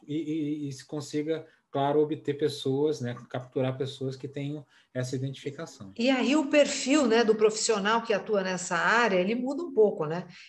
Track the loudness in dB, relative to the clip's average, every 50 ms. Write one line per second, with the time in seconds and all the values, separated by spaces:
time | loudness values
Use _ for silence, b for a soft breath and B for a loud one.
0 | -10 -6 -6 -6 -4 -4 -4 -4 -2 -4 -4 -6 -6 -8 -8 -12 -12 -8 -8 -8
1 | -8 -4 -6 -4 -2 -2 -4 -6 -6 b b b b _ -2 0 0 2 4 2
2 | 2 2 -2 -6 -4 -6 -2 0 -2 -2 -2 -2 -2 -2 0 2 0 0 0 -2
3 | -6 -6 -8 -8 -12 -8 -8 -8 -8 -6 -4 -2 -2 -2 -2 -4 -6 -8 -6 -6
4 | -8 -8 -6 -8 -12 -12 -10 -8 -8 -8 -8 -10 -12 b b b b b -6 -6
5 | -4 -4 -4 -4 -4 -6 -8 -8 -10 -10 -10 -10 -14 -14 -16 -18 -20 -16 -4 0
6 | 2 2 4 4 4 2 2 2 2 4 4 4 4 4 2 -4 0 2 2 4
7 | 4 4 4 4 6 4 4 4 4 2 2 2 0 0 0 2 2 2 2 0
8 | 2 0 -2 -2 0 0 -2 0 0 -2 -4 -4 -4 -2 -2 0 2 4 4 4
9 | 4 4 4 2 2 2 0 -2 -2 -4 -4 -6 -6 -2 4 4 4 4 4 -2
10 | -4 -4 -4 -6 -8 B B B B